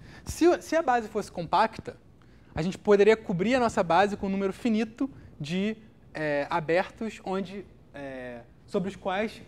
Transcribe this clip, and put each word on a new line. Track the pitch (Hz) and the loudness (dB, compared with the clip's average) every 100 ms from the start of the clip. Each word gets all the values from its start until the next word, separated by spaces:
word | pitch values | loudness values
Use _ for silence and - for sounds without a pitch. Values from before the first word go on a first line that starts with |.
| - - | -20 -16
Se | - - 330 | -10 2 4
o, | 330 | 4
se | - 320 | 0 -2
a | |
base | 330 240 214 | 2 0 0
fosse | 214 190 | -6 -6
compacta, | - 165 175 220 - - - - - - - - - | -8 0 2 2 -2 -14 -16 -20 -20 -20 -20 -12 -6
a | |
gente | 170 - | -4 -2
poderia | - 202 202 220 | 4 6 8 4
cobrir | - 170 202 262 | 2 -2 2 2
a | |
nossa | 233 - | 2 2
base | 175 170 202 202 | 2 4 4 0
com | 196 | -4
um | |
número | 196 196 | -2 -2
finito | - 247 214 226 - 269 - - - | -2 0 0 -2 -4 -6 -8 -18 -12
de, | 147 185 208 214 - - - | -6 -2 -2 -6 -14 -20 -14
é, | 156 151 143 143 | -6 -2 -2 -2
abertos | 170 156 170 190 - 226 - | -2 0 0 0 -6 -10 -8
onde, | - 190 180 196 180 - - | -6 -4 -6 -10 -16 -20 -20
é, | 143 139 131 123 120 120 - - | -14 -12 -12 -12 -14 -16 -20 -6
sobre | 202 185 | -4 -4
os | 202 | -6
quais | 196 185 220 - | -4 -2 -4 -8